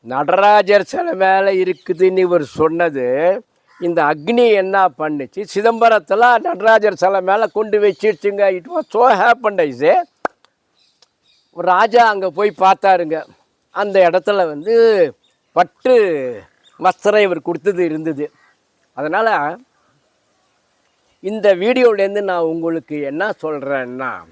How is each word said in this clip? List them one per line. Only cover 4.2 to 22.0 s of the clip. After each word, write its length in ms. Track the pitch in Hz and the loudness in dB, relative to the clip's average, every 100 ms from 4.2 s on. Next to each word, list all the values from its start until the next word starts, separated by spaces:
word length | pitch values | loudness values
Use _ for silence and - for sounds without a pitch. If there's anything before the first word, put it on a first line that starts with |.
| 156 233 240 | -2 2 2
என்ன 360 | 208 190 196 185 | 2 0 0 0
பண்ணுச்சு, 560 | - 156 147 131 - 208 | -2 -6 -6 -8 -10 -8
சிதம்பரத்துல 840 | 190 220 233 226 214 - 196 240 233 | -2 -2 2 2 2 0 2 2 2
நடராஜர் 580 | 339 330 214 220 214 180 | -2 -2 2 2 2 0
சிலை 240 | 180 196 | -2 0
மேல 260 | 185 202 214 | 0 0 -2
கொண்டு 340 | 208 214 208 | -4 -2 0
வச்சிருச்சுங்க. 760 | 208 - 214 185 202 202 202 185 | 0 0 -4 -2 -4 0 -2 -2
It 80 | |
was 260 | 170 339 - | -6 -8 -6
so 220 | 220 247 | 0 2
happened, 480 | 202 226 240 226 196 | 2 2 0 -2 -2
I 120 | 151 | -4
say. 300 | 123 147 247 349 _ - _ _ _ _ _ _ _ _ _ _ _ _ | 0 0 0 -2 _ -14 _ _ _ _ _ _ _ _ _ _ _ _
ராஜா 580 | 170 175 180 220 226 226 | -6 0 2 2 4 2
அங்க 220 | 202 190 | 2 -6
போய் 240 | 156 208 175 | -2 -4 2
பார்த்தாருங்க. 680 | 190 190 196 185 165 160 - _ _ _ _ | 2 2 2 2 0 -6 -8 _ _ _ _
அந்த 380 | 180 202 190 175 | -8 -2 4 4
இடத்துல 280 | 180 190 202 | 2 0 -2
வந்து 800 | 170 147 180 233 226 208 156 - _ _ _ | -2 -4 0 2 4 4 0 -2 _ _ _
பட்டு 420 | 170 180 _ 254 247 202 151 127 110 87 _ _ _ | -2 -2 _ 2 2 2 -2 -6 -10 -18 _ _ _
வஸ்திரம் 420 | 170 - 208 208 | -2 0 0 2
இவர் 220 | 202 175 | 0 -2
கொடுத்தது 420 | 170 165 170 180 | -6 -4 -4 -2
இருந்தது. 480 | 175 156 160 143 147 _ _ _ _ _ _ | -4 -4 -6 -8 -10 _ _ _ _ _ _
அதனால 640 | - 151 180 226 185 147 180 262 _ _ _ _ _ _ _ _ _ _ _ _ _ _ _ | -10 -6 -2 0 -2 -4 -8 _ _ _ _ _ _ _ _ _ _ _ _ _ _ _ _
இந்த 360 | 190 220 202 185 | -8 -2 0 0
வீடியோலேருந்து 680 | 208 254 247 208 | 0 2 2 2